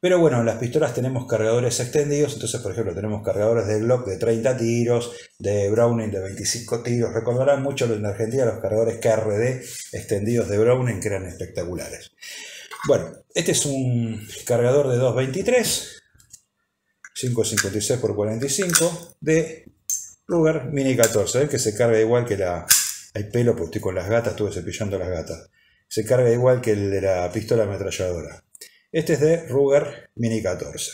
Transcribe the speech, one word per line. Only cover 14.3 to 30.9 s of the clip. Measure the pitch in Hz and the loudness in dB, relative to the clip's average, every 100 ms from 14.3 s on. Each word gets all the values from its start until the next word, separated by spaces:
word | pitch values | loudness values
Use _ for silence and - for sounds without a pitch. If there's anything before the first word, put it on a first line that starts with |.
| - - | -14 -2
cargador | 120 120 139 135 | 2 4 4 4
de | 120 | 2
dos | 127 | 2
veintitrés, | 117 131 135 196 247 220 - - - _ _ _ - _ _ _ _ _ _ - | 2 0 -2 2 2 2 -2 -6 -18 _ _ _ -20 _ _ _ _ _ _ -12
cinco | - 127 117 | -6 -4 0
cincuenta | 107 107 101 104 | 0 2 0 0
y | |
seis | 101 123 | 0 0
por | 110 101 | 0 0
cuarenta | 104 110 139 | -2 -2 -2
y | |
cinco, | 135 185 165 165 170 - - | -2 2 2 2 0 -14 -8
de | 151 160 156 - - _ _ - - - _ | 0 2 2 -8 -18 _ _ -8 -8 -20 _
Ruger | 175 156 160 127 | 2 2 2 -2
Mini | 143 135 120 | -2 0 4
catorce, | - 113 95 123 | 2 2 0 0
¿ven? | 147 | 0
Que | 131 | 0
se | 110 104 | -2 0
carga | 120 113 | 2 4
igual | 110 123 | 4 2
que | 120 98 | 0 -2
la, | 92 85 - - - - - 107 | -2 -4 0 0 0 -8 -10 -8
hay | 107 | -2
pelo | 120 120 | 2 2
porque | - 82 | 2 -2
estoy | 107 | -4
con | 101 92 | -4 -4
las | 90 | 0
gatas, | 117 113 | 0 0
estuve | - 104 | -2 -4
cepillando | 95 85 87 104 95 | -4 -8 -6 -4 -4
las | 90 | -4
gatas. | 87 78 80 - _ _ _ _ | -6 -6 -10 -14 _ _ _ _
Se | - 107 | -6 2
carga | 123 123 | 4 4
igual | 120 127 127 | 4 4 4
que | 123 | 2
el | 104 101 | 2 2
de | 98 | 0
la | 95 92 87 | 0 0 0
pistola | 107 - 117 | -4 0 2
ametralladora. | 104 98 95 - 92 87 71 - _ - - _ _ | 2 -2 -6 -4 -4 -4 -8 -14 _ -20 -20 _ _
Este | 165 160 | -4 0
es | 147 | 2
de | 151 165 165 | 4 2 0
Ruger | 127 139 139 139 - - - | 2 4 4 2 -10 -18 -4
Mini | 117 113 | -2 0
catorce | 95 90 - - - | -2 -4 -6 -8 -10